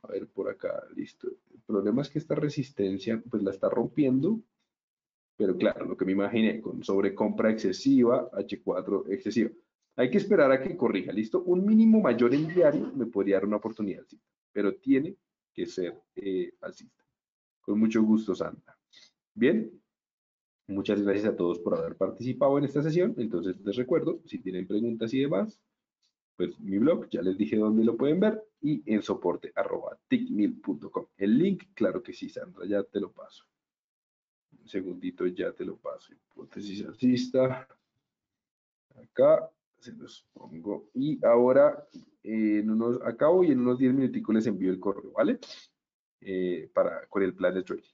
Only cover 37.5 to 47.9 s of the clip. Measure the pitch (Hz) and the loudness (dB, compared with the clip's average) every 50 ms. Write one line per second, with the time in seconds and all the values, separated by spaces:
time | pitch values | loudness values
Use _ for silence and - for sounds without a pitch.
37.5 | 127 - - _ - _ _ _ _ _ _ _ _ _ _ _ _ _ _ _ | -2 -6 -12 _ -20 _ _ _ _ _ _ _ _ _ _ _ _ _ _ _
38.5 | _ _ _ _ _ _ _ _ _ 117 - _ _ - 131 147 214 - - - | _ _ _ _ _ _ _ _ _ -20 -20 _ _ 4 6 6 6 4 2 -8
39.5 | _ _ _ _ _ _ - 120 - - - - - - _ _ _ - - 76 | _ _ _ _ _ _ -20 -20 -18 -18 -18 -20 -20 -20 _ _ _ -20 -20 -18
40.5 | 78 82 82 104 98 - - _ _ 123 139 151 151 - - 113 117 120 123 127 | -18 -10 -8 -8 -8 -8 -10 _ _ -4 -2 -2 -2 2 4 6 6 6 6 6
41.5 | 127 135 143 151 147 - - _ - - - _ _ _ - 104 110 110 107 107 | 8 6 6 6 4 -2 -14 _ -20 -20 -20 _ _ _ -10 -6 -2 0 2 2
42.5 | 107 104 104 110 110 110 113 120 120 127 - 117 117 - 147 156 175 185 180 156 | 2 2 0 0 0 0 0 0 -2 -2 -4 -6 -2 2 2 4 6 6 4 4
43.5 | 135 127 123 123 123 127 135 127 127 139 131 120 113 107 - - 107 113 110 120 | 4 2 2 0 2 2 2 2 4 2 0 0 -2 -4 -2 2 0 2 2 0
44.5 | 101 92 92 92 92 90 - 101 98 - - - - - - 185 269 - - - | -2 0 -2 -2 -2 -2 -2 -4 -4 -4 -10 -6 -2 0 0 0 0 -4 -8 -18
45.5 | - - - _ _ _ _ _ _ _ _ _ _ _ - 98 95 92 92 90 | -20 -20 -20 _ _ _ _ _ _ _ _ _ _ _ -10 -6 -4 -2 -2 -2
46.5 | 90 82 78 - _ 95 92 87 - - - _ - 101 98 92 90 95 92 90 | -4 -6 -8 -2 _ 0 0 0 -2 -8 -14 _ -2 0 0 0 -2 0 -2 0
47.5 | 92 95 92 - - - _ _ | 0 -2 -4 -4 -8 -10 _ _